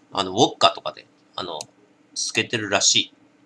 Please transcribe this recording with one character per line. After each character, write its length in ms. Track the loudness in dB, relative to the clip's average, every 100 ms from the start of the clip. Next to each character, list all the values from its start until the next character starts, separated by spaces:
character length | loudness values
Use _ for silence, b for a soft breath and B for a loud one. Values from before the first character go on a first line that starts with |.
| _
あ 120 | -6
の、 100 | -2
ウ 20 | 2
ォ 180 | 2
ッ 40 | 4
カ 100 | 2
と 120 | 2
か 120 | -10
で、 140 | -12 -16 _ _ -12
あ 60 |
の、 160 | -10 -10 -14 _ _ _ _
つ 180 | -8 -6
け 140 | -4 -2
て 140 | -4
る 100 | 0
ら 100 | 0
し 160 | 2 2
い 160 | 0 _ _ _